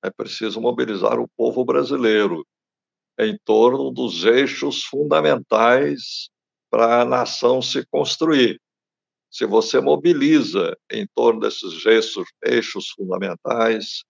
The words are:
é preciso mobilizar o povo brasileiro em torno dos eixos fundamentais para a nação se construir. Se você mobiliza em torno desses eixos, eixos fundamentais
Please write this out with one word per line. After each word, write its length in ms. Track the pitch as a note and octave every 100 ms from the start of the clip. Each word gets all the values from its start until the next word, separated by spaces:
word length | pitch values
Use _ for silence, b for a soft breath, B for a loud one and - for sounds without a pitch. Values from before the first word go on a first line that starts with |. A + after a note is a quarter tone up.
é 60 | F#2+
preciso 500 | - G2+ - A2 G#2+
mobilizar 600 | A#2 B2 A#2+ G2+ G#2+ A#2
o 80 | A#2 _
povo 280 | A#2+ A#2
brasileiro 800 | B2+ C#3+ C#3 C#3 A#2 G#2+ G#2 E2+ C#2+ _ _ _ _ _ _ -
em 220 | A2 G#2
torno 440 | - A2 A#2+ C3+ C3+
dos 320 | B2+ B2 E2+
eixos 580 | F#2+ B2 C#3 - C#3+ C#3
fundamentais 1500 | - C#3+ D3 D#3 D#3 C3+ C3 A2 A#2 B2+ D3 C#3 - - - _ _ _ _
para 340 | A2+ A#2 A#2
a 20 |
nação 580 | B2 B2 A#2+ - B2 C3
se 240 | B2+ C#3 B2+
construir. 760 | - C3+ - D#3+ D3 A#2+ - _ _ _ _ _ _ _
Se 160 | - A2
você 340 | G#2+ A2 B2+
mobiliza 960 | C#3 D3 E3 D#3+ C#3+ D#3 G#2+ F#2+ F2 F2+ _
em 160 | A2 G#2
torno 260 | - A#2+ A2
desses 460 | A2 - F#2+ D#2+ A2
eixos, 420 | A2+ A2 - F2 _
eixos 460 | A2+ A#2+ A2+ - -
fundamentais 1120 | - F#2+ F#2 F#2+ F2 - A2+ A2+ A2 A2 - -